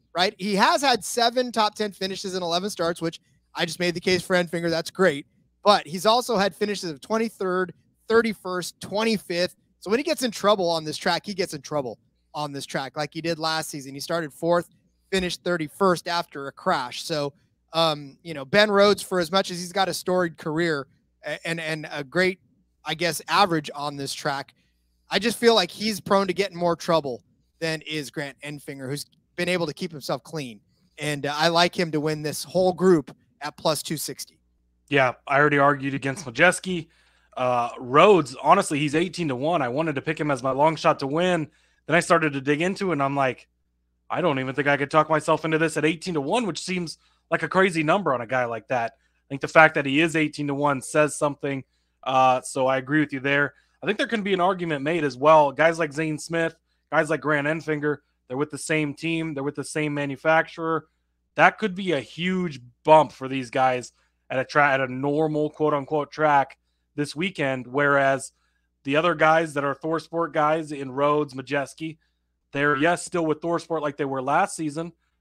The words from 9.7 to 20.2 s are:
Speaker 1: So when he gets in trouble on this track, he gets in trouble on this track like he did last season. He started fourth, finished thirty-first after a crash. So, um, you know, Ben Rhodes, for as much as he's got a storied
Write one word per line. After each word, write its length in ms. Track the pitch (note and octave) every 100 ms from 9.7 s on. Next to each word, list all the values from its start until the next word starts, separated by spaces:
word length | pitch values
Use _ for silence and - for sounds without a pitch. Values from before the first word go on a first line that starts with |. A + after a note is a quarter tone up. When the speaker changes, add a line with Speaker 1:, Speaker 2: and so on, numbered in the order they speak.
| _
Speaker 1:
So 100 | F3
when 80 | A#3
he 60 |
gets 180 | D#4 D4+
in 80 | B3
trouble 380 | - G3 G#3 E3+
on 160 | E3
this 140 | D#3 -
track, 260 | F#3 E3+
he 80 | -
gets 220 | F#3 F3
in 80 | D3+
trouble 360 | - D3+ B2+ G2+ _ _ _
on 180 | D3+ D3
this 140 | C#3 -
track 300 | D#3 C3+ D#3
like 180 | D3+
he 80 | D#3+
did 160 | D#3+ D#3+
last 320 | D#3+ D#3+ D#3+
season. 240 | D3+ C3+
He 60 | C#3
started 320 | - E3+ D3+
fourth, 360 | - E3 F3 E3 _ _ _ _
finished 320 | F#3+ F3+ -
thirty-first 640 | F3+ F3 D3+ - G3 E3+ -
after 420 | E3+ E3+ D3 C#3
a 40 |
crash. 500 | - F#3 D#3+ B2 A#2
So, 300 | - D3+ C#3+ - _ _ _
um, 460 | D#3+ E3 D3 C#3 C3+
you 120 | E3+
know, 100 | D#3
Ben 260 | C3+ G3+ G#3+
Rhodes, 320 | G3 G3+ G3+
for 160 | - F#3
as 140 | D#3+
much 180 | F#3+ G3
as 80 | F3
he's 140 | F3+
got 160 | G3 F#3
a 60 |
storied 420 | D#3+ - F#3